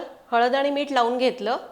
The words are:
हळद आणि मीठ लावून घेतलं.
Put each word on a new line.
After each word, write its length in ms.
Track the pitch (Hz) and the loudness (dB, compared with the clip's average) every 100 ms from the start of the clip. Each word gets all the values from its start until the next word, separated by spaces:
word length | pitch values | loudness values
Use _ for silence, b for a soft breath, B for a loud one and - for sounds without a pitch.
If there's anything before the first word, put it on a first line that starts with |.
| 339 - - | -4 -14 -2
हळद 220 | 233 247 | 2 2
आणि 160 | 269 277 | 2 0
मीठ 220 | 285 285 | 0 0
लावून 260 | 269 233 247 | 0 2 2
घेतलं. 380 | 247 247 208 254 - | 0 0 -4 -4 -6